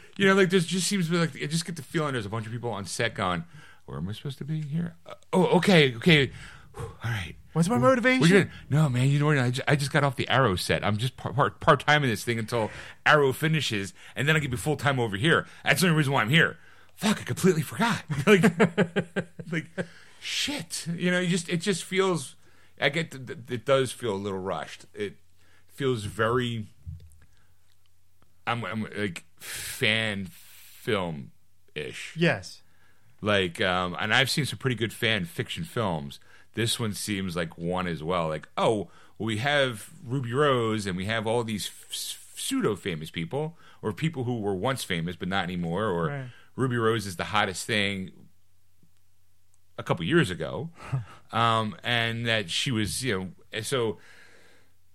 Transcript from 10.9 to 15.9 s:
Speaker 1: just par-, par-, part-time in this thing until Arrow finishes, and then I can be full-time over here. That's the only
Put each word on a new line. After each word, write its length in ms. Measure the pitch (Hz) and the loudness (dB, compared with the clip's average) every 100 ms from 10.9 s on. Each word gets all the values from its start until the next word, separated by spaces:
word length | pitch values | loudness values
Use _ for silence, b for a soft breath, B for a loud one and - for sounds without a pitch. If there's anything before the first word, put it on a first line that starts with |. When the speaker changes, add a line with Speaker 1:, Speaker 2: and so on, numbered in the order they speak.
| 104 | 0
Speaker 1:
just 200 | 123 - | -2 -4
par-, 160 | - | -6
par-, 180 | 110 110 | 0 0
part-time 520 | - - 147 - 151 | 2 4 4 6 4
in 60 | 135 | 4
this 140 | 104 | 0
thing 140 | - 117 | -2 -4
until 320 | 107 120 104 B B B - | -2 -2 -2 B B B 4
Arrow 260 | 151 139 | 6 6
finishes, 600 | 127 156 156 - 107 95 - b - | 2 0 0 0 -4 -6 -12 b -4
and 120 | 139 | 2
then 60 | 156 | 2
I 40 | |
can 100 | 143 | 0
be 60 | 120 | -4
full-time 420 | - 143 147 131 | -2 0 0 0
over 180 | 117 95 | 0 0
here. 300 | 151 123 - b | 2 2 0 b
That's 160 | - 143 | 0 4
the 40 | |
only 100 | 180 | 4